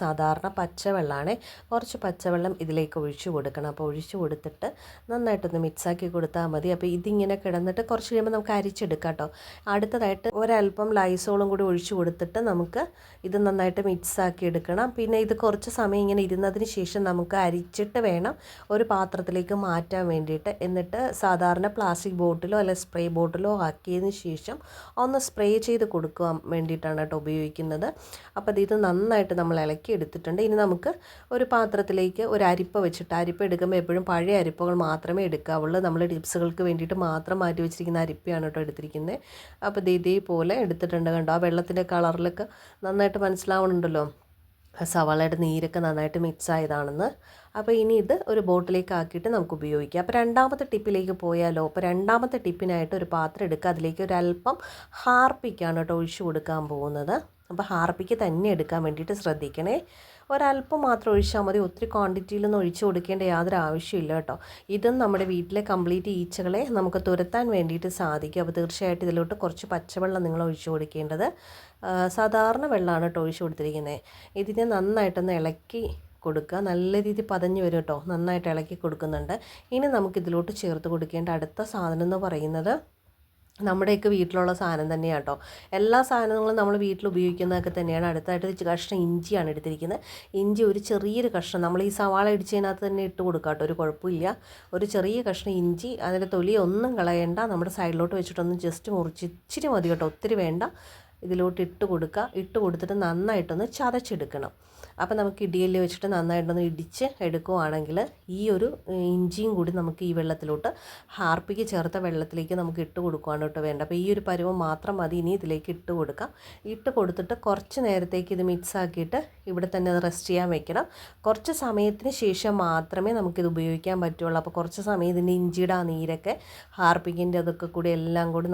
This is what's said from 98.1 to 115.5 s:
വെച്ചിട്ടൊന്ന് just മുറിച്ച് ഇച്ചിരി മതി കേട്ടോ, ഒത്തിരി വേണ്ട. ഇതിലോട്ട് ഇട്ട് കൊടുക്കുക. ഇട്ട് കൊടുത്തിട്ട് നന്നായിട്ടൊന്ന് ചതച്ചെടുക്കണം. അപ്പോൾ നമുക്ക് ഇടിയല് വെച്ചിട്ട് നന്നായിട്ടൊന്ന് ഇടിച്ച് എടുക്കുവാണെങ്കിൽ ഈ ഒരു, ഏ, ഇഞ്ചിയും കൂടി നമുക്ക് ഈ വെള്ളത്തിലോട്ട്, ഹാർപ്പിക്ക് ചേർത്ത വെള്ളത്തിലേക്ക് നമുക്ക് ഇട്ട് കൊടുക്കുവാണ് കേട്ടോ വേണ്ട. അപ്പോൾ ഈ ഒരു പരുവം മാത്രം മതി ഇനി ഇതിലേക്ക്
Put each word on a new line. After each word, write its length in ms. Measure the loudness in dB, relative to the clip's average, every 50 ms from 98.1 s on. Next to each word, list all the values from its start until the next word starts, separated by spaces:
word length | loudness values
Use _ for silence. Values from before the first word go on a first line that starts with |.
| 0 -4
വെച്ചിട്ടൊന്ന് 360 | -4 -4 -4 -4 -2 -2 -2 -2 -2
just 240 | -4 -4 -4 -6 -4 -2
മുറിച്ച് 280 | -2 -2 -2 -6 -6 -10 -10
ഇച്ചിരി 400 | -10 -12 _ -10 -8 -4 -2 0 0
മതി 160 | 2 2 2
കേട്ടോ, 160 | 0 2 0 -2
ഒത്തിരി 260 | -4 -4 -2 0 0 2 2
വേണ്ട. 180 | 0 0 -2 -2 -4 -6 -12 -20 -20 -20 -20 -20 -20 _ -14 -6
ഇതിലോട്ട് 340 | -4 0 2 2 0 0 -2 -4
ഇട്ട് 180 | -4 -2 -4 -2
കൊടുക്കുക. 420 | 0 0 -2 -2 -2 -2 -4 -4 -2 -4 -8
ഇട്ട് 180 | -8 -4 -2 0
കൊടുത്തിട്ട് 360 | 0 0 0 -2 -4 -2 -2 0 0
നന്നായിട്ടൊന്ന് 640 | 0 0 0 0 2 0 0 0 -2 -2 -2 -2 -4 -2 -2
ചതച്ചെടുക്കണം. 760 | 0 0 0 0 -4 -4 -6 -6 -6 -6 -6 -8 -8 -8 -10 _ _ -20 -20 -20 -20 -20 -4 -4
അപ്പോൾ 160 | -2 -2 0 0
നമുക്ക് 240 | 0 0 -2 -2 -4
ഇടിയല് 340 | -2 2 2 2 4 4 2
വെച്ചിട്ട് 260 | 2 0 -2 -4 -2 0
നന്നായിട്ടൊന്ന് 500 | 0 0 2 2 2 0 0 0 0 0 0 0
ഇടിച്ച് 380 | -2 -4 -10 -12 -6 -4 -4 -4 -2 -2 -4
എടുക്കുവാണെങ്കിൽ 720 | -2 -2 -2 -2 0 0 0 0 0 0 -2 -4 -2 -2 -2 -2 -2 -6 _ _ -10
ഈ 120 | -6 -2 0 2 2
ഒരു, 140 | 2 2 0 -2 -6 -8 -6
ഏ, 80 | -4 -2 0 2 2
ഇഞ്ചിയും 380 | 2 2 0 0 -2 -2 0 0
കൂടി 180 | 0 0 0 0 -2
നമുക്ക് 240 | -2 -2 -4 -4 -4
ഈ 60 | -2 0
വെള്ളത്തിലോട്ട്, 540 | 0 0 -2 -2 -4 -2 -4 -4 -2 -2 -4 -6 -6 -14 -20 -20 -20 -20 -18 -8
ഹാർപ്പിക്ക് 480 | -2 2 2 2 2 0 -4 -4 -4 -2 -2
ചേർത്ത 260 | -2 -2 -2 -2 -2 -2 -2
വെള്ളത്തിലേക്ക് 500 | 0 0 -2 -4 -4 -4 -6 -4 -2 -2 -2
നമുക്ക് 220 | -2 -2 -2 -4 -6
ഇട്ട് 140 | -6 -4 -4 -2
കൊടുക്കുവാണ് 380 | -2 -2 -2 -4 -4 -4 -2 -2
കേട്ടോ 160 | -4 -4 -2 -2
വേണ്ട. 140 | -2 -2 -2
അപ്പോൾ 160 | -2 -2 -2 -2
ഈ 40 | 2 2
ഒരു 100 | 0 0 0 -2
പരുവം 280 | -2 0 0 0 0 0
മാത്രം 380 | 0 0 -2 -2 -2 -4 -2 -2
മതി 160 | -2 0 0 0
ഇനി 100 | 0 0 0 0
ഇതിലേക്ക് 320 | 0 -2